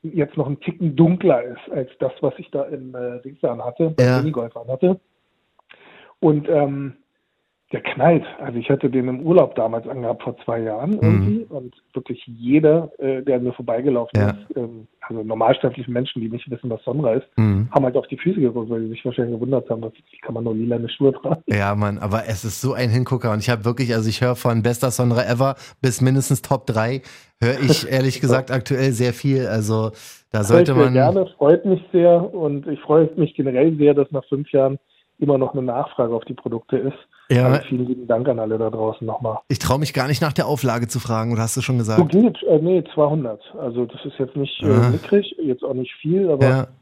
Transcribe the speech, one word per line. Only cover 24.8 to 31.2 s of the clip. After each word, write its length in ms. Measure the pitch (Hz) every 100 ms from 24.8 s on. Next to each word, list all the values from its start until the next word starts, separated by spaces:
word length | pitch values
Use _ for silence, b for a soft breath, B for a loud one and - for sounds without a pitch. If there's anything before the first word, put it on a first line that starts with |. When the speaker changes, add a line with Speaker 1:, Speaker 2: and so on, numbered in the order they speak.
| 131
Speaker 2:
Sonra 320 | 113 123 120 104
ever 280 | 120 135 131 B _
bis 200 | 131 113
mindestens 420 | 131 135 131 135
Top 240 | - 135 -
drei, 340 | 110 113 135 B B B _
hör 180 | 117 131
ich 300 | 139 151 -
Speaker 1:
<laughs> 20 |
Speaker 2:
ehrlich 300 | 131 131 120
gesagt 300 | 135 131 131
aktuell 400 | 131 - 131 135
sehr 200 | 117 123
viel, 360 | 117 143 131 117
also 420 | 110 107 110 110 B B B _
da 80 | 110
Speaker 1:
Hör 40 | 104
Speaker 2:
sollte 260 | 170 170
Speaker 1:
ich 60 | 135
sehr 80 | 139
Speaker 2:
man 80 |
Speaker 1:
gerne, 320 | 127 147 190